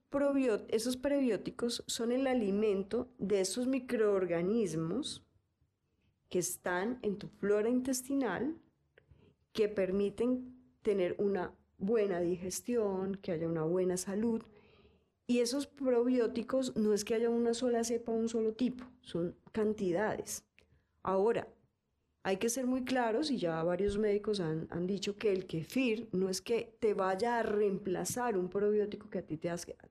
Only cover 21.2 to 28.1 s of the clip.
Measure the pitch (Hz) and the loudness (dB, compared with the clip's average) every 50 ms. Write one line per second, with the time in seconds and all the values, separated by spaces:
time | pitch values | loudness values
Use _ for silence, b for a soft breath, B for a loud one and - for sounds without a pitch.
21.2 | 196 233 233 185 - - - _ _ _ _ _ _ _ _ _ _ _ _ _ | 4 4 2 0 -2 -6 -12 _ _ _ _ _ _ _ _ _ _ _ _ _
22.2 | _ 190 196 180 208 233 226 269 254 247 254 262 254 254 262 254 240 226 214 285 | _ -2 0 0 0 0 0 0 0 0 0 0 0 0 0 2 2 2 0 0
23.2 | 311 302 262 196 175 165 165 165 165 175 180 175 202 202 202 208 220 214 202 208 | 0 0 -2 0 0 0 0 0 0 0 0 2 0 0 0 0 2 2 2 0
24.2 | 208 220 214 196 175 156 160 160 160 - - 170 175 180 202 185 - 202 202 - | 0 -2 -2 -2 0 -2 -2 -2 -4 -6 -4 -4 -2 -2 -2 -2 -4 -6 -6 -2
25.2 | - 214 196 - - - - 160 151 - - 254 269 240 220 220 233 - - 185 | 0 0 0 0 -2 -4 -6 -6 -6 -2 -2 0 0 0 0 -2 -4 -4 -2 0
26.2 | 190 190 190 185 - - 233 226 - - - _ - 214 202 202 190 185 190 190 | 0 0 -2 -4 -4 -2 -2 -2 -2 -6 -8 _ 0 0 2 2 0 0 0 0
27.2 | 226 233 240 233 220 208 208 208 214 202 196 196 202 196 180 170 175 - | 0 0 0 0 0 0 2 2 2 2 0 0 -2 -2 -2 -2 -2 -4